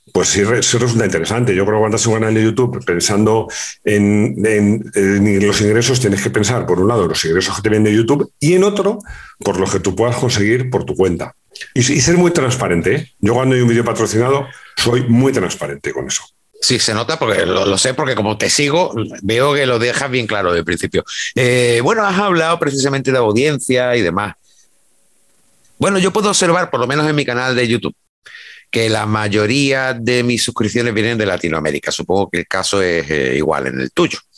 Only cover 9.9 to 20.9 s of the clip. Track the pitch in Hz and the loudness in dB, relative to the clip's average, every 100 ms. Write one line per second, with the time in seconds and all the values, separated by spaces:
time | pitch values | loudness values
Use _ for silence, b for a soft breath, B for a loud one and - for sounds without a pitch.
9.9 | 92 120 120 123 104 104 123 127 123 - | 0 0 0 -2 0 0 0 0 -4 -2
10.9 | 92 92 82 - - _ B B - - | 0 0 0 -8 -16 _ B B -2 0
11.9 | 165 170 175 175 165 127 - 95 85 85 | 2 2 4 4 2 0 -2 0 0 0
12.9 | 147 - _ 104 120 131 127 120 117 117 | -2 -4 _ 0 2 2 2 4 2 0
13.9 | 113 104 107 127 139 131 B B B 117 | 0 0 0 2 0 -2 B B B 0
14.9 | 123 123 117 135 123 87 - 73 71 - | 2 4 4 4 2 -2 -4 -8 -8 -8
15.9 | - 67 - - _ _ - - 117 - | -6 -6 -6 -10 _ _ -6 -2 0 0
16.9 | 107 117 160 117 92 87 90 98 95 127 | -2 -2 -2 0 0 0 0 0 0 0
17.9 | 127 135 117 104 107 127 - 143 160 180 | -2 -2 -2 -2 -2 -2 0 0 0 0
18.9 | 110 - 87 98 117 143 143 131 117 120 | -2 -6 -6 -2 0 2 2 0 0 0
19.9 | - 139 127 104 104 90 85 85 85 95 | -2 -2 -2 -2 -2 0 0 -2 -4 -2